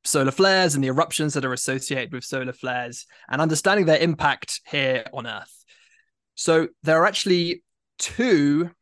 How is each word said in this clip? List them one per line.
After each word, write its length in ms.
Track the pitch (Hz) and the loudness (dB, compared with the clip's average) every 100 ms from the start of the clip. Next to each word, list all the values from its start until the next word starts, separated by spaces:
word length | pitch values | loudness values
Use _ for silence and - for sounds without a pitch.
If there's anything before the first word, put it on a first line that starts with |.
| - | 0
solar 260 | 147 135 | 0 0
flares 440 | - 190 190 180 143 | 2 2 4 2 0
and 80 | |
the 40 | 135 | 0
eruptions 460 | 131 170 - 151 | 0 -2 -2 -2
that 100 | 143 | -2
are 80 | 131 | -4
associated 600 | 123 - 135 - 135 123 | -4 -4 -6 -4 -6 -6
with 100 | 127 | -10
solar 300 | - 135 127 | -8 -8 -8
flares 520 | - 127 123 120 123 - _ - | -8 -8 -6 -8 -14 -20 _ -6
and 140 | 135 | -2
understanding 440 | 160 156 190 208 165 | 0 2 2 4 4
their 140 | 156 | 4
impact 600 | 196 151 147 131 - - - | 4 2 0 -2 -6 -12 -6
here 380 | 147 135 127 110 | -2 0 -2 -4
on 160 | 135 117 | -12 -10
Earth. 380 | 104 - - _ _ _ _ _ _ _ - | -12 -14 -20 _ _ _ _ _ _ _ -6
So 340 | - 165 160 _ | 2 2 0 _
there 180 | 151 160 | 2 4
are 40 | 190 | 4
actually 580 | 196 202 180 170 - _ _ _ - | 0 0 2 0 -6 _ _ _ -10
two 720 | - - 247 170 143 147 170 _ | -8 -2 2 4 4 2 -2 _